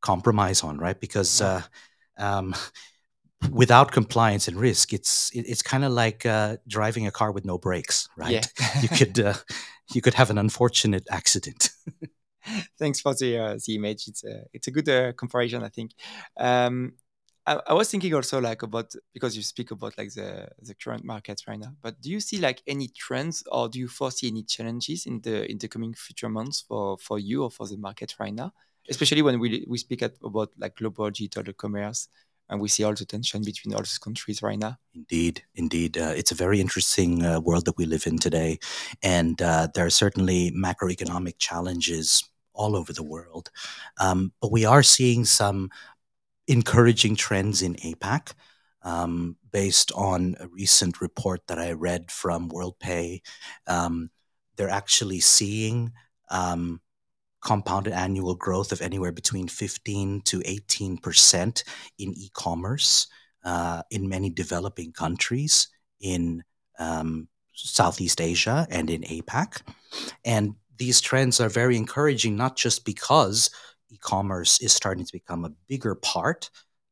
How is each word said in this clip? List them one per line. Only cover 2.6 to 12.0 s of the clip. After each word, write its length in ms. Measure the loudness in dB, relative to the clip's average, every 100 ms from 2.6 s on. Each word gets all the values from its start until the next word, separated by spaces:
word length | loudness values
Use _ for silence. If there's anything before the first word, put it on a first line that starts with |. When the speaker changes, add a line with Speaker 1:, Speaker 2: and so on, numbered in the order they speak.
| -10 -16 -20 _ _ _ _ _ 0
Speaker 1:
without 400 | 4 10 10 10
compliance 560 | 4 2 4 4 4 0
and 100 | 2
risk, 360 | 2 4 2
it's, 380 | 0 0 0 0
it, 100 | -4 -4
it's 140 | -4
kinda 260 | -2 0 2
like, 360 | 2 2 0
uh, 320 | 0 0 0 -4 -6
driving 380 | -2 0 0 -4
a 40 |
car 220 | 0 -2
with 120 | -2
no 140 | -4 -4
brakes, 500 | -2 -2 -2 -4 -4 -6
right? 300 | -2 -2 -2 -2
Speaker 2:
Yeah. 220 | -2 2
<laughs> 20 |
Speaker 1:
You 60 | 2
could, 300 | 4 4 4
uh, 160 | 0 0 -6 -12 -12 -18 -6
you 80 | 0
could 140 | 2
have 160 | 6 4
an 80 | 4
unfortunate 680 | 0 2 2 4 2 0 -2
accident. 600 | -2 2 0 -2 -2 -2 -2 -16 -16